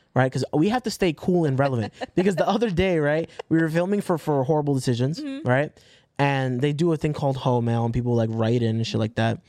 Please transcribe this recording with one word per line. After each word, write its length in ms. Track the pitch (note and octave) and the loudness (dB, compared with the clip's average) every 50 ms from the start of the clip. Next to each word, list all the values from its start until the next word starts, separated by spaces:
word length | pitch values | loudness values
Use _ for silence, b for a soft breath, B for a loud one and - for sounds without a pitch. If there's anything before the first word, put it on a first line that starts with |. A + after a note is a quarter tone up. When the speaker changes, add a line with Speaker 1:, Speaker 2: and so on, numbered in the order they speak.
| _ _ - | _ _ 0
Speaker 1:
Right? 180 | B2+ C3 C3 | 0 0 0
'Cause 120 | - C3 C3 - - | 0 -2 -4 -2 0
we 160 | D3+ E3 G#3 | 2 2 2
have 140 | A#3+ B3+ - | 0 0 -2
to 80 | G#3+ | -4
stay 220 | - - G3+ F3 D3 | -4 -2 0 0 -2
cool 320 | - - F#3+ F3+ F3 D#3+ | -2 -2 0 2 2 2
and 120 | C#3+ C3 | 2 2
relevant. 360 | B2+ C#3 C#3 B2+ A#2 G#2+ - - - C4 | 2 0 0 0 -2 -4 -4 -6 -10 -14
Speaker 2:
<laughs> 120 | - - | -6 -2
Speaker 1:
Because 200 | E3+ F3+ G3+ F3+ | 0 0 2 2
the 120 | D3+ F3+ | 2 2
other 220 | - - A3+ A#3+ A3 | 2 0 0 0 0
day, 300 | E3+ D#3 F#3+ F#3+ F3 D#3 | 0 0 0 2 2 2
right, 300 | D3 C#3+ D3+ D#3+ E3 - B B B - | 2 2 0 0 -2 -6 B B B 0
we 80 | D#3 D#3+ | 2 2
were 100 | E3 D#3 | 2 2
filming 320 | D#3+ E3+ F3 F#3+ G#3 G3+ | 2 0 0 0 0 -2
for, 160 | - - F3+ | 0 0 -2
for 260 | D3+ - D#3+ D3 C3+ B2+ | -2 0 0 0 0 2
Horrible 300 | C#3+ D#3 D3+ D3 C#3+ C#3 | 2 0 0 2 0 0
Decisions, 440 | C3 - C3 A#2+ A#2 B2+ C#3 E3 C#4 | 0 0 0 0 0 0 -2 -2 -4
Speaker 2:
Mm-hmm. 260 | D4+ C#4 C4+ C#4 - | -8 -10 -8 -4 -2
Speaker 1:
right? 240 | B2 B2 C3+ D3+ D3 - b b b b b b b b - | 0 2 2 0 -2 -6 b b b b b b b b 0
And 420 | C#3+ C#3 C#3 C3+ C3 B2+ B2+ B2 | 0 0 2 0 0 -2 -2 0
they 120 | C#3 D3 D3 | 0 0 0
do 180 | C#3+ F3 E3+ D#3+ | 0 0 0 0
a 40 | |
thing 160 | D3 - D3+ D3+ | 0 -2 -2 -2
called 240 | - D3+ C#3 C3 | -2 -2 -2 -2
Ho 240 | C3 - C3 B2 A#2+ | 0 0 0 0 2
Mail, 240 | A#2 A#2 A#2 A#2 A#2 | 2 0 0 0 0
and 80 | A#2 A2+ | 0 -2
people, 220 | B2 A#2+ B2 A#2+ | -2 0 0 0
like, 140 | A#2 A2+ A2+ | 0 0 0
write 300 | A2 A2+ A2+ A2+ A#2+ A#2+ | 0 0 0 2 2 2
in 140 | A#2 A2 A2 | 0 0 0
and 100 | A2+ A2+ | -2 -2
shit 140 | - - A2 | -2 -2 -2
like 160 | A2 A2 - | -2 -2 -2
that. 260 | A2+ A2+ A2+ A2 - - | -2 -2 0 -2 -4 -8